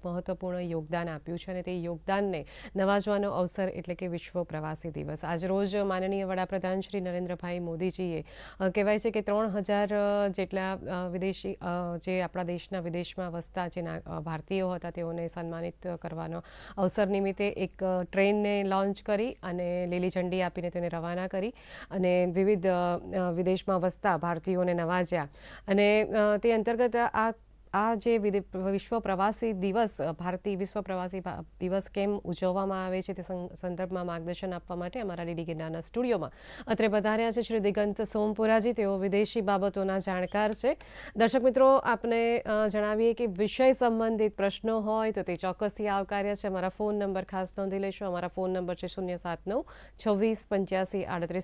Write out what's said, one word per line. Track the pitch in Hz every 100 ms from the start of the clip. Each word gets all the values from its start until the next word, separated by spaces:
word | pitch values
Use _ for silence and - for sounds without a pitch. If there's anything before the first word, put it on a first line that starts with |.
| 180
મહત્વપૂર્ણ | 175 180 180 185 180
યોગદાન | 175 165 156 170 170
આપ્યું | 151 156 170
છે | -
અને | 180
તે | 180 180
યોગદાનને | 170 165 - 196 202 165 - - - 196
નવાજવાનો | 190 202 202 202 202
અવસર | - 180 - 185
એટલે | - 180
કે | 170 185
વિશ્વ | 170 - 180
પ્રવાસી | 175 156 156 156 165
દિવસ. | 147 147 151
આજ | 156 170
રોજ | 180 190 202 202
માનનીય | 196 185 190 196
વડાપ્રધાન | 190 185 185 190 185 190
શ્રી | 190 202
નરેન્દ્રભાઈ | 180 180 180 175 175 180
મોદીજીએ, | 175 165 185 180 180 160 - - - -
અ, | 190
કહેવાય | 208 202 208
છે | 226
કે | 214
ત્રણ | 202 208 220
હજાર, | 202 190 202 208
અ, | 208 202 202 202
જેટલા, | 190 180 190 190
અ, | 190 - 180 180 175
વિદેશી, | 190 185 196
અ, | 196 180 175 175 170
જે | 185 185
આપણા | 175 185
દેશના | 175 175 - 190
વિદેશમાં | 170 170 170 - 180
વસતા | 170 - 185 175
જે | 180
ના-, | 170 160 -
અ, | 165
ભારતીયો | 156 160 - 196 185
હતા, | 180 170
તેઓને | 175 165 170 170
સન્માનિત | 180 165 165 175 - 180
કરવાનો | 170 170 160 165 170 - - - -
અવસર | 180 - 196
નિમિત્તે | 196 196 190 202
એક, | - 190 -
અ, | 185 185
ટ્રેનને | 180 196 196 208 208 202
લોન્ચ | 196 190 196 196
કરી | - 208 240
અને | - 185 180 175 180 175
લીલી | 175 180
ઝંડી | 185 180 185
આપીને | 180 180 170
તેને | 175 175
રવાના | 170 170 175 185
કરી | 190 214 - - - -
અને | 196 180 180 180
વિવિધ, | 175 196 208 185
અ, | 180 175 175 185 185
અ, | 180
વિદેશમાં | 170 185 185 - 185
વસતા | 180 - 208 165
ભારતીયોને | 170 165 185 180 180
નવાજ્યા. | 175 165 180 175 175 147 - - - -
અને, | 196 202 214
અ, | 214 214 208 208
તે | 233
અંતર્ગત | 226 220 233 247 233
આ, | 240 220 226 226 - - -
આ | 196 220
જે | 226 240 226
વિદે-, | 202 196 190 185
વિશ્વ | 185 196 - 233
પ્રવાસી | 202 185 202 208 226
દિવસ, | 190 196 202 214 -
અ, | 151
ભારતીય | 160 175 180 208 190
વિશ્વ | 190 214
પ્રવાસી | 190 185 180 190
ભા-, | 180 123 165 -
દિવસ | 180 196 190
કેમ | 202 202 202
ઉજવવામાં | - 170 185 185 196 190 185
આવે | 185
છે | 185
તે | 180
સં-, | 175 185 175 -
સંદર્ભમાં | 185 175 185 185 175
માર્ગદર્શન | 170 165 175 190
આપવા | 175 - 175
માટે | 175 254
અમારા | 208 175
ડી | 170
ડી | 170
ગિરનારના | 170 160 160 165
સ્ટુડિયોમાં | - 226 247 208 143 - - - -
અત્રે | 220 220
પધાર્યા | 214 208 220 226
છે | 220
શ્રી | 220 226
દિગંત | 202 202 208 196
સોમપુરાજી. | 214 214 214 214 220 226 220
તેઓ | 233 196 196
વિદેશી | 196 202 208 233
બાબતોના | 196 196 196 196 190 190
જાણકાર | 185 180 180 202 214
છે. | 214 247 320 - - - 214
દર્શક | 226 269
મિત્રો, | 254 247 262 269
આપને, | 262 226 233 226 233 233
અ, | - 214 214
જણાવીએ | 208 208 214 226
કે | 226 233
વિષય | 180 208 - 262
સંબંધિત | 262 240 226 226 220 214 208
પ્રશ્નો | 196 - 220 226
હોય | 208 220 220
તો | 208
તે | 185 170
ચોક્કસથી | 185 180 208 - 208
આવકાર્ય | 196 190 202 202
છે. | 202 208
અમારા | 190 185
ફોન | - 214
નંબર | 208 202 190
ખાસ | 190 190 185 -
નોંધી | 196 196
લેશો. | 196 190 196
અમારા | 175 175
ફોન | - 185
નંબર | 185 180
છે | 180 180
શૂન્ય | - 185 175
સાત | 170 165 185
નવ | 233 - - - - 226
છવ્વીસ | 196 220 220 -
પંચ્યાસી | 196 190 190 190 202
આડત્રીસ | - 175 165 175